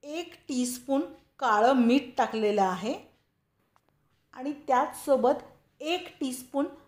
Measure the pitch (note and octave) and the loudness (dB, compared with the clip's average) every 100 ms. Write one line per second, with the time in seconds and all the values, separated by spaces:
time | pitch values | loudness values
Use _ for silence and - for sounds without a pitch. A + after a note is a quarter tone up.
0 | D4 D#4 E4 - _ B3+ B3 - - C4+ | -10 -10 -12 -16 _ -4 -4 -6 -4 -2
1 | E4+ - _ _ B3+ G#3+ A#3 C4 A#3 C4 | -2 -10 _ _ 0 4 4 6 4 4
2 | - - A3+ A3 G#3+ G3+ F#3+ F3+ G#3 F4 | 0 -4 -2 0 0 2 0 0 -6 -8
3 | - _ _ _ _ _ _ _ _ _ | -10 _ _ _ _ _ _ _ _ _
4 | _ _ _ - C4 D4 - B3+ D4 - | _ _ _ -10 -8 -8 0 0 0 -6
5 | - C4 A#3 D4 - _ _ _ D4+ F4 | 0 2 4 0 -4 _ _ _ -6 -6
6 | F4 - C4 B3+ - C#4 D#4+ - | -6 -8 -8 -8 -6 -4 -4 -6